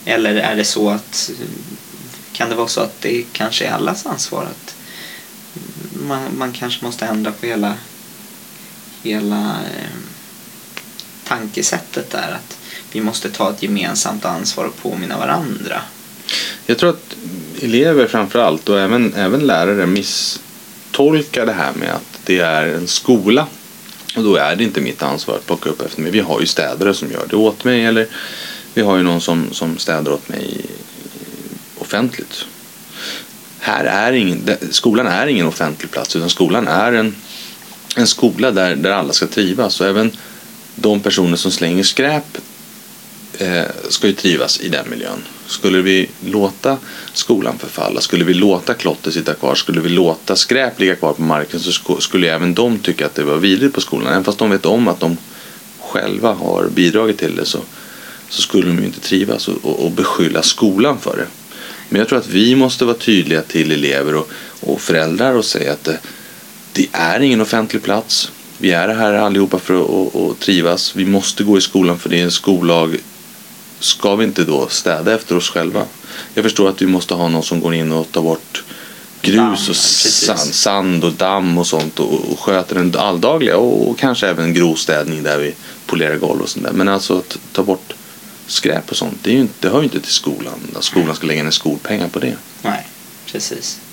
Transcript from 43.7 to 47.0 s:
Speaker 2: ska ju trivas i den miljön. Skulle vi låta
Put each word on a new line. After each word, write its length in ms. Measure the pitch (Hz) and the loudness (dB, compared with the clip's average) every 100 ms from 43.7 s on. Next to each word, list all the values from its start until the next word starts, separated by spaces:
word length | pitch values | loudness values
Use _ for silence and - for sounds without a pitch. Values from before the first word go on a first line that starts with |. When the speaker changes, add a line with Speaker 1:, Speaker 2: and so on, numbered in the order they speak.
| - - | -6 -4
Speaker 2:
ska 180 | - 104 | 2 2
ju 60 | |
trivas 480 | 98 92 73 62 - | 2 2 2 2 0
i 80 | - | -2
den 220 | 73 - | -2 -4
miljön. 320 | 58 50 50 - - - | -8 -6 -8 -10 -16 -12
Skulle 360 | - 98 92 | -2 2 4
vi 260 | 92 95 90 - 95 | 4 4 2 -4 -2
låta 520 | 104 98 - 131 135 - - | 0 0 0 -2 -2 -6 -14